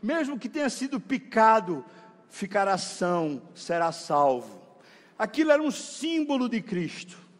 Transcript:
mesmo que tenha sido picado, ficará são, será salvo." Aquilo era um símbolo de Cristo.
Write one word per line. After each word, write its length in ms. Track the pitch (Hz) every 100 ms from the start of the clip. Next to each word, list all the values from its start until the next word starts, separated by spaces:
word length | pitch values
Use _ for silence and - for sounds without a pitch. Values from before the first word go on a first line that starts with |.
mesmo 380 | 214 330 277 269
que 80 | 226
tenha 220 | 311 285
sido 280 | - 269 277
picado, 840 | - 262 - 226 220 220 180 156 - - - - _
ficará 480 | - 196 202 196 185
são, 640 | - - 180 175 156 139 -
será 380 | - - 170 170
salvo." 680 | 160 - 147 143 127 117 101 - - - - - _
Aquilo 320 | 214 - 311
era 100 | 294
um 100 | 302
símbolo 760 | 214 - - 311 330 294 269 247
de 140 | 226
Cristo. 560 | - 180 165 - - - -